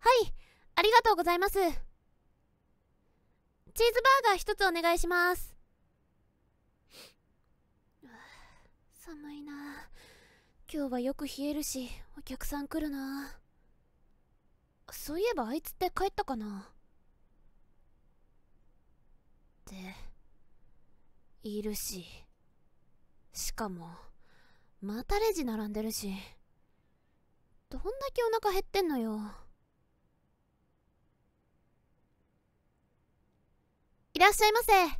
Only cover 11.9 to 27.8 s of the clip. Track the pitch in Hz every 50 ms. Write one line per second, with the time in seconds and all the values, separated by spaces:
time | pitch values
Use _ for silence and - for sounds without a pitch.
11.9 | - - - - - 294 - - 262 - - - 294 285 285 - - 320 302 302
12.9 | 277 269 269 269 277 277 285 269 - - _ _ _ _ _ _ _ _ _ _
13.9 | _ _ _ _ _ _ _ _ _ _ _ _ _ _ _ _ _ _ _ -
14.9 | - - - - 294 349 415 480 440 311 233 220 262 320 - - - - 381 359
15.9 | - - 370 392 - - 403 - 262 226 214 208 202 196 196 - - - _ _
16.9 | _ _ _ _ _ _ _ _ _ _ _ - _ _ - _ - _ - _
17.9 | _ _ _ _ _ _ _ _ _ _ _ _ _ - _ - _ _ _ _
18.9 | - _ _ _ - - _ _ - _ _ _ _ _ - - 196 190 185 185
19.9 | 196 - - - - - - - - - - - - - - - - - - -
20.9 | - - - - - - - - - - - 220 208 214 208 214 202 190 - -
21.9 | 208 180 170 - - - - - _ _ _ _ _ _ _ - _ _ _ _
22.9 | - - _ - - - - - - - - - - - 220 202 185 170 165 170
23.9 | 170 - - - - - - - - - - - - - - _ _ - 190 196
24.9 | 208 233 254 - 392 415 440 453 392 339 277 240 220 214 214 214 208 214 220 220
25.9 | 214 - 208 196 196 196 196 - - - - _ _ _ _ _ _ _ _ _
26.9 | _ _ _ _ _ _ _ _ _ _ _ _ _ - _ - - 254